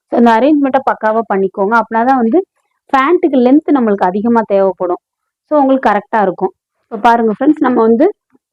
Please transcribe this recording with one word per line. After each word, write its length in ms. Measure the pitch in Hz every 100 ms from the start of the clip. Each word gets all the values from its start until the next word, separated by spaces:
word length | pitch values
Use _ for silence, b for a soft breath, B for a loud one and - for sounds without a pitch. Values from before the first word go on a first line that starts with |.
| -
So, 60 | -
இந்த 140 | 233
அரேஞ்ச்மெண்ட்டை 500 | 226 269 302 277 262
பக்காவா 380 | 269 208 220 220 220
பண்ணிக்கோங்க. 460 | 196 190 - 196
அப்படின்னா 280 | 233 220 226 240
தான் 120 | 262
வந்து 220 | 226 302 392 _ _ _ -
பேண்ட்டுக்கு 480 | 269 269 359 320 262
லென்த் 320 | 240 285 -
நம்மளுக்கு 320 | 285 226 202 180
அதிகமா 360 | 202 226 233 220
தேவைப்படும். 560 | 196 190 180 180 359 _ _ _ _ -
So, 80 | 302
உங்களுக்கு 300 | 269 269 254
கரெக்டா 320 | 202 - 226
இருக்கும். 300 | 190 170 370 - _ _
இப்ப 160 | - 220
பாருங்க 340 | 233 233 226
ஃப்ரெண்ட்ஸ், 300 | 202 277 302
நம்ம 200 | 269 247
வந்து, 240 | 226 233 349 - _ _ _